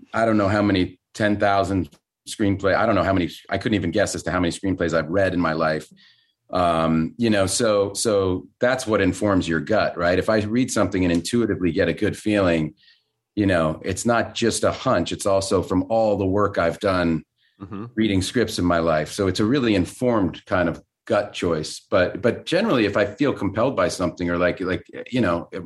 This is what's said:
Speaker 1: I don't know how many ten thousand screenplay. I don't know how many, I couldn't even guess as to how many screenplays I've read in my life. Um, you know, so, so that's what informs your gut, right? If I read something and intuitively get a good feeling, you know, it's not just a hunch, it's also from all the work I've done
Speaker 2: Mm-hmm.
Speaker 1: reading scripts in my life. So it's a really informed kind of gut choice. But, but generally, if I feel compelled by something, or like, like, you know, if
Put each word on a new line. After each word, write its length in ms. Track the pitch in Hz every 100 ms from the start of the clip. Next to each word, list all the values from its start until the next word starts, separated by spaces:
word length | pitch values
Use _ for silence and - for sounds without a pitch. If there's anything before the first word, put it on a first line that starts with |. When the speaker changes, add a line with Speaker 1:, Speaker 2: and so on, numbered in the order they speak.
| -
Speaker 1:
I 100 | 110
don't 120 | 113 107
know 100 | 98
how 140 | 104
many 360 | 104 95 87 - _
ten 220 | - 107 101
thousand 520 | 101 98 95 98 80 - _ _ -
screenplay. 480 | - 101 95 98 82
I 100 | 110
don't 80 |
know 80 | 101
how 100 | 87
many, 160 | 95 80 - -
I 80 | 95
couldn't 160 | 127
even 160 | 104 85
guess 240 | 101 90
as 80 | 85
to 80 | -
how 80 | 87
many 140 | 85
screenplays 440 | 82 98 92 82 80
I've 120 | 78
read 260 | 95 95
in 60 | 87
my 140 | 82
life. 340 | 78 80 78 - - _ _ _ _ -
Um, 640 | 90 87 82 80 80 80 -
you 100 | 117
know, 160 | 104 92
so, 460 | - 117 101 98
so 520 | 98 117 101 95 92 - -
that's 260 | 123 131 -
what 140 | 104
informs 480 | 95 - 107 95 82
your 100 | 80
gut, 380 | 73 104 80 -
right? 180 | 87 92
If 100 | -
I 80 | 110
read 280 | 104 120 131
something 320 | - 95 95
and 80 | 90
intuitively 600 | 85 - 120 107 87 90
get 160 | 76 80
a 40 |
good 240 | 80 101 73
feeling, 580 | 107 104 92 82 78 - _ _ _ _ _
you 120 | - 101
know, 340 | 87 78 -
it's 200 | - 95 117
not 280 | 117 -
just 280 | - 113 -
a 80 | 101
hunch, 400 | - 131 101 85
it's 160 | 85 101
also 360 | 98 95 95
from 220 | 85 92 92
all 280 | 113 110 101
the 100 | 95
work 320 | 101 101 101
I've 220 | 85 82
done 440 | 101 92 85 80 - _ _ -
Speaker 2:
Mm-hmm. 240 | 98 101 117
Speaker 1:
reading 280 | 110 110 98
scripts 360 | 92 123 104 -
in 60 |
my 160 | 87 85
life. 320 | 82 78 76
So 160 | - 95
it's 100 | 90
a 60 |
really 320 | 110 143 117 98
informed 680 | 90 - 123 113 87 - -
kind 220 | 95 85
of 140 | 82 - _ -
gut 260 | 104 104
choice. 480 | - 90 80 76 - -
But, 300 | 98 90 90
but 240 | 117 -
generally, 420 | - 170 226 135 101
if 100 | 107
I 80 |
feel 280 | 101 - 143
compelled 440 | 101 98 101 127 -
by 100 | 87
something, 420 | - 87 - 87
or 80 | 87
like, 220 | 90 -
like, 240 | 90 90 - - -
you 80 | 123
know, 280 | 95 85 -
if 100 | 92